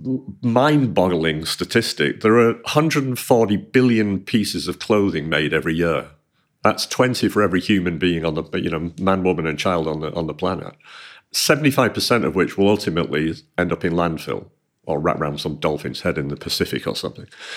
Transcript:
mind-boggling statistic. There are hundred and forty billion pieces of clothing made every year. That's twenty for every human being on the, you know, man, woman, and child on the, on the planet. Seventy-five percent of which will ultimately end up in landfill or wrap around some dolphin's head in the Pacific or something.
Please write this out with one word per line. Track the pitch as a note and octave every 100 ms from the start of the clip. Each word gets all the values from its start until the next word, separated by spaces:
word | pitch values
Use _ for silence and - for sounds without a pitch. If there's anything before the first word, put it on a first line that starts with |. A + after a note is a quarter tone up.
| B2+ C3 - F#2+
mind-boggling | A#2+ A#2+ D3 D3+ B2 F#2+ F#2 E2+ D#2+ D#2 D#2+
statistic. | - F2+ A#2 - - D2 -
There | G#2+ A#2
are | A#2 A#2 -
hundred | D3 D#3+ D3
and | C3 B2
forty | - A#2+ G#2+ G2+
billion | - C3 B2+ A2+ G#2 F#2+
pieces | - A#2 G2 F2 F2
of | -
clothing | - G#2 G2+ D#2+ D#2
made | D2+ D2+
every | D#2 E2 D#2+
year. | E2+ D2 - _ _ _ _ _
That's | A2 - -
twenty | - B2+ A#2+ G#2
for | G#2+
every | G2 F2+
human | - G2+ F2+ D#2+
being | F2+ E2
on | D#2+ D#2
the, | - -
you | -
know, | E2 E2+ -
man, | F#2+ F#2+
woman, | F#2 D#2+ D#2+
and | D2
child | G2 F2 D#2+
on | D#2
the, | D#2
on | F2 D#2+
the |
planet. | D2 F2+ F2+ - - - - - - _
Seventy-five | - - D3 D3 C3+ A2+
percent | - - A#2+ C#2+
of | F2
which | E2+ -
will | G2
ultimately | G2+ - E2 E2 D2 D#2+ - _ -
end | F2
up | E2+
in | F2+
landfill | E2+ E2+ D#2 - G1+ - _ _ _ -
or | D2+
wrap | D#2 -
around | D2+ D2
some | D#2 D2
dolphin's | D#2 D2 C2+ B1+
head | F2 D2+
in | C#2+
the | C#2
Pacific | - - - - -
or | -
something. | - - - - -